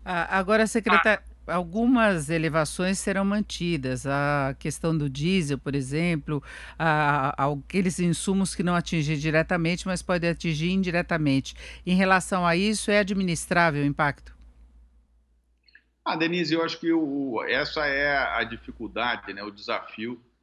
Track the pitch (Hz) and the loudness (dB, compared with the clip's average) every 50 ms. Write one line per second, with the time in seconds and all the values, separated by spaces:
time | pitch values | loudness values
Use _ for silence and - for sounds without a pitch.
0 | - - 185 170 170 - 190 190 196 175 214 220 220 208 - 233 202 - - 170 | -6 -4 -4 -4 -2 0 0 0 2 4 4 4 4 2 2 -2 2 4 4 4
1 | - 220 208 - - - - - - - 165 180 180 170 170 214 233 240 269 240 | 6 4 2 0 -2 -14 -20 -18 -8 -4 -2 -2 -2 -2 -2 0 2 4 4 6
2 | 226 214 190 165 147 139 165 165 156 160 143 165 156 143 - - 180 185 196 190 | 6 4 4 2 0 0 0 0 0 2 2 2 0 0 -2 -2 -2 -2 -2 -2
3 | - - 196 196 196 196 202 214 208 - - - 170 175 170 151 131 131 127 123 | -2 -2 0 0 0 0 0 0 -2 -4 -6 -4 -2 -2 -2 -2 -2 -2 -4 -4
4 | 117 135 139 143 143 143 147 143 139 135 135 - - 151 143 - - 165 165 160 | -2 -2 0 0 2 2 2 2 0 -2 -4 -4 -6 -8 -6 -4 -2 0 0 0
5 | 147 143 131 139 143 170 190 190 165 143 143 123 - 147 135 143 131 127 139 156 | 0 -2 -4 -2 0 2 2 2 2 2 -2 -4 -2 -4 -4 -2 -4 -2 -2 -2
6 | 170 175 170 151 143 - 156 143 - - - - - - - - 160 165 151 151 | 0 0 0 -2 -2 -4 -4 -4 -4 -8 -18 -18 -18 -18 -8 -2 2 2 4 4
7 | 151 147 143 143 131 139 - - 139 143 147 139 135 - - 185 190 185 - - | 4 4 2 2 0 -2 0 0 0 0 0 -2 -6 -4 -2 0 0 0 0 0
8 | 180 175 165 - - - 190 196 190 175 - - 185 175 175 175 170 - - 165 | 0 0 0 0 0 0 0 2 0 -2 -2 -2 -2 0 0 0 0 0 -2 -2
9 | 147 143 160 147 147 160 151 156 160 - 185 175 165 160 180 170 - 196 180 170 | 0 0 -2 -2 0 2 2 2 2 2 0 0 0 0 -2 -2 -2 -4 -4 -4
10 | - - 185 180 165 170 165 - - 170 160 147 160 180 190 190 190 180 165 170 | -2 -2 0 0 2 0 -2 -2 -2 -2 -2 0 0 0 0 0 0 0 0 -2
11 | 175 - 180 165 156 143 135 135 131 - - - - - - - - 180 180 185 | 0 0 -2 0 2 2 2 2 0 -2 -14 -16 -18 -18 -18 -12 -2 0 2 4
12 | 196 190 190 185 175 - 202 185 175 175 170 170 196 214 220 202 - - 208 208 | 6 6 4 4 4 0 -2 2 2 4 4 4 2 2 0 0 0 2 2 2
13 | 208 185 208 190 196 180 165 147 - - 185 175 170 165 147 143 143 143 139 - | 2 2 0 -2 0 0 -2 -2 -2 0 2 4 4 4 4 2 0 0 0 2
14 | 156 143 135 - - - - - - - _ _ - - _ - - _ _ _ | 0 0 0 -4 -12 -20 -20 -20 -20 -20 _ _ -20 -20 _ -20 -20 _ _ _
15 | _ _ _ _ _ _ _ _ _ _ _ _ _ _ _ - _ _ _ _ | _ _ _ _ _ _ _ _ _ _ _ _ _ _ _ -20 _ _ _ _
16 | _ 330 185 160 160 165 170 180 170 147 156 165 165 160 165 - - 165 165 165 | _ -4 -2 0 0 0 0 -2 0 0 0 0 0 -2 -4 -4 -2 0 2 2
17 | 156 143 139 143 139 135 117 104 73 71 113 131 147 - - 160 151 147 139 139 | 0 -2 -2 -4 -4 -4 -4 -4 -2 -2 -2 -2 -2 -2 -4 -4 -2 -2 0 0
18 | 143 147 143 139 131 107 80 117 117 113 117 110 - - 123 - 117 101 92 107 | 0 0 0 0 0 0 -2 -2 -4 -4 -6 -12 -14 -16 -12 -12 -12 -8 -6 -4
19 | 117 120 117 107 - - 95 98 101 107 101 101 - - 113 104 - - - - | -2 -2 -4 -4 -6 -12 -12 -10 -10 -12 -12 -14 -8 -6 -6 -6 -6 -10 -12 -10
20 | 110 117 123 117 _ _ _ _ | -8 -8 -8 -10 _ _ _ _